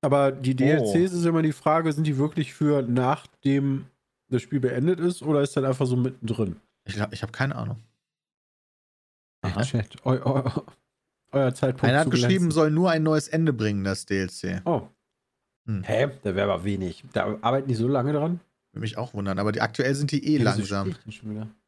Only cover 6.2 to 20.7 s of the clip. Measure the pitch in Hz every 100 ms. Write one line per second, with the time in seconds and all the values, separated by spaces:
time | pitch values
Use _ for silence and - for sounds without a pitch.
6.2 | 113 113 101 82 _ _ - 101 107 104
7.2 | 107 - 135 127 110 110 - _ _ _
8.2 | _ _ _ _ _ _ _ _ _ _
9.2 | _ _ 90 92 131 120 107 - - 131
10.2 | - 135 127 - - _ _ _ _ _
11.2 | _ 139 135 123 135 127 113 135 160 123
12.2 | 120 190 175 156 156 151 185 165 156 156
13.2 | - 160 165 123 107 101 98 95 - 98
14.2 | 92 - 92 92 - 156 - _ _ _
15.2 | _ _ _ _ - 104 92 107 143 -
16.2 | 104 92 101 92 92 98 92 - - -
17.2 | 92 107 117 135 139 117 117 139 127 147
18.2 | 156 175 _ _ _ 98 110 113 120 101
19.2 | 98 95 104 107 110 110 131 139 147 147
20.2 | 147 151 117 101 98